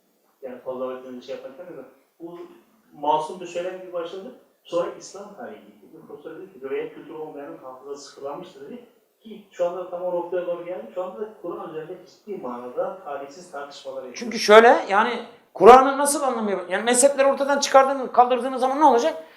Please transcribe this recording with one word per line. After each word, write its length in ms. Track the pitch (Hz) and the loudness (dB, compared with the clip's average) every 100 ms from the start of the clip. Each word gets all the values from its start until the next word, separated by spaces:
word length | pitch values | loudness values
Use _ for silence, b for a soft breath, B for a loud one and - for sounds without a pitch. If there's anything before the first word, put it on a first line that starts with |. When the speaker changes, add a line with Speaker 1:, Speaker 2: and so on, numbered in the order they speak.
| _ _ _ _ | _ _ _ _
Speaker 1:
yani 200 | 135 123 | -16 -14
fazla 260 | 131 127 127 | -10 -8 -8
vaktinizi 400 | 127 127 123 - | -8 -12 -16 -14
şey 80 | 131 | -14
yaparken 300 | 131 131 - | -14 -16 -18
de 160 | 139 127 _ _ _ | -16 -18 _ _ _
bu 200 | 170 175 175 - _ _ _ | -16 -16 -18 -20 _ _ _
masum 460 | 151 147 156 - 185 | -6 0 0 0 -8
bir 60 | 170 | -10
söylem 360 | 175 180 185 | -8 -6 -8
gibi 120 | 180 | -10
başladı. 420 | 175 170 190 214 - _ _ | -8 -8 -10 -14 -18 _ _
Sonra 280 | - 170 - - | -6 -4 -4 -6
İslam 360 | - 190 202 - | -16 -16 -18 -16
tarihi 300 | - - - | -16 -16 -20
gitti. 220 | - - | -20 -20
Bu 140 | - - | -20 -20
profesör 320 | 147 160 165 | -18 -16 -16
dedi 140 | 190 | -18
ki 120 | - 135 | -14 -8
rivayet 300 | 143 156 - | -6 -6 -10
kültürü 180 | 147 | -16
olmayanın 440 | 156 151 143 143 165 | -14 -12 -12 -14 -16
hafızası 440 | 131 123 139 143 | -18 -18 -14 -16
sıfırlanmıştır 600 | - - 139 - - 202 | -16 -14 -12 -12 -14 -18
dedi. 240 | 214 240 - _ _ _ | -16 -16 -18 _ _ _
Ki 240 | 226 190 - | -20 -20 -14
şu 180 | - 175 | -4 -4
anda 200 | 180 180 | -4 -10
tam 140 | 180 | -8
o 80 | 180 | -4
noktaya 360 | 175 170 185 170 | -4 -4 -6 -4
doğru 180 | 170 170 | -6 -8
geldi. 260 | 185 - | -10 -10
Şu 100 | 180 | -10
anda 180 | 190 - | -10 -8
da 40 | - - | -12 -12
Kur'an 280 | 170 175 165 | -12 -10 -10
üzerinde 280 | 156 160 180 - | -12 -12 -14 -18
ciddi 300 | - - 190 | -20 -14 -12
manada 600 | 127 120 123 151 190 185 | -10 -10 -10 -6 -6 -6
tarihsiz 480 | 151 143 139 - - | -12 -12 -12 -16 -16
tartışmalar 440 | 143 143 - 135 135 | -14 -14 -16 -14 -12
yaşıyoruz. 240 | 127 - | -12 -12
Speaker 2:
Çünkü 200 | 226 214 | -8 -2
şöyle 460 | - 214 233 320 320 | 8 10 10 6 4
yani 340 | 196 233 233 - - _ | 0 0 -2 -10 -20 _
Kur'an'ı 440 | - 185 254 269 269 | 6 10 12 10 2
nasıl 260 | 285 294 | 0 0
anlamıyor? 460 | 277 233 214 185 175 | -2 -2 -2 -4 -4
Yani 140 | 185 | -4
mezhepleri 440 | 220 247 277 277 277 | 0 4 4 6 2
ortadan 320 | 269 269 285 | 2 0 0
çıkardığını, 520 | - 269 269 269 247 | 4 6 6 2 -2
kaldırdığınız 500 | - 247 254 247 262 | 4 4 4 -2 -2
zaman 180 | 254 277 | -2 4
ne 60 | 311 | 4
olacak? 380 | 233 302 320 B | 6 2 -4 B